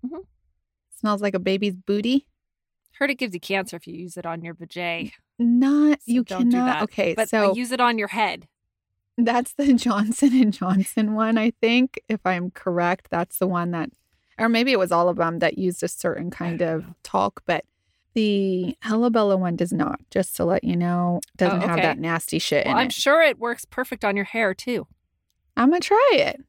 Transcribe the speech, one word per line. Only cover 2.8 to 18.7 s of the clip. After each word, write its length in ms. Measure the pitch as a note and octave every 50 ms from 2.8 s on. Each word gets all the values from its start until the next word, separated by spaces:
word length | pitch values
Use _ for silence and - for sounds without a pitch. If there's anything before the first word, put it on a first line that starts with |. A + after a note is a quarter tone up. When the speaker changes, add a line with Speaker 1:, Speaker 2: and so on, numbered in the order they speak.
| _ _ _ -
Speaker 1:
Heard 120 | C#4 C#4
it 40 | C#4
gives 180 | C4 C4+ A#3 F3+
you 60 | F3
cancer 360 | - - G3 G3 F#3+ F#3+ -
if 100 | E3+ _
you 80 | - -
use 220 | D#3+ F3+ F3+ E3+
it 100 | F3+ F3
on 160 | E3+ E3 E3
your 120 | E3+ E3+ E3
vajay. 580 | - E3+ D#3+ - F3+ F3 E3+ E3+ E3+ F3+ G#3+ - _ _ _ _ _
Speaker 2:
Not, 640 | A#3+ A#3 A#3+ A#3+ C4 C4+ C#4+ D4 D4 D4+ D4 -
Speaker 1:
So 100 | - -
Speaker 2:
you 120 | A#3 B3+ A#3+
Speaker 1:
don't 240 | - F#3+ F#3 A#3+ A#3+
do 80 | A#3+
Speaker 2:
cannot. 100 | B3 B3
Speaker 1:
that. 160 | B3+ B3 - G#3+
Speaker 2:
Okay, 300 | G#3+ - - F#3+ E3+ D#3+
Speaker 1:
But, 140 | - A3 G#3+
Speaker 2:
so 220 | - A3 G#3 G3
Speaker 1:
uh, 40 | F#3+
use 160 | A3+ B3 A#3
it 100 | B3+ B3
on 180 | B3 A#3+ A#3 A3
your 100 | G#3 G3+
head. 400 | - A3 A3 F#3+ - - - _ _ _ _ _ _ _ _ _ _ _ _ _ _
Speaker 2:
That's 360 | - A#3+ A3+ A#3 B3 B3 - -
the 180 | - C#4+ C#4
<laughs> 20 | C4
Johnson 580 | A#3 - A#3+ G#3+ G3+ G#3+ G#3+ A#3 - - C#4 A#3 C4
and 120 | B3+ G#3+
Johnson 600 | G3 - F#3+ F#3 F#3+ F#3+ F#3+ - - - G#3+ G#3 G#3+
one, 240 | G#3+ A3 A3 A3+ A3
I 120 | G#3+ A#3 - _
think, 400 | - A3+ A#3 B3 B3+ C4 - - _ _
if 120 | A3 G#3 _
I'm 260 | F#3 F#3 F3 F3+ F3+
correct. 580 | - - - F#3 F3 F3 F3 F3 F#3 - _ -
That's 280 | - E3+ F3 - - -
the 80 | F#3+
one 240 | F#3 F3+ F3 E3+ F3
that, 180 | F3 E3 - - _ _ _ _ _ _ _ _ _ -
or 100 | A3 A3+
maybe 240 | A#3 A3+ A#3+ C4+
it 60 | B3+ G3
was 120 | F#3 F3
all 180 | F3 F3 F3 F3+
of 80 | F3
them 220 | - E3+ E3 E3+ E3
that 200 | E3+ D#3+ - -
used 240 | F#3+ F3+ F3+ -
a 60 | - E3+
certain 400 | - - - E3+ - - E3+ F3
Speaker 1:
I 80 | -
Speaker 2:
kind 220 | - E3+ E3+ E3+ E3
Speaker 1:
don't 100 | F3 E3 D#3+
Speaker 2:
of 120 | D#3 D#3+ -
Speaker 1:
know. 60 | E3+ _ _
Speaker 2:
talc, 380 | - - F#3+ G3 G3+ _ - _
but 180 | - E3+ D3+ - _ _ _ _ _ _ _ _ _ _
the 640 | A#3 A3 G#3+ G#3 G3+ G3 F#3+ F#3 F3+ F3+ F3+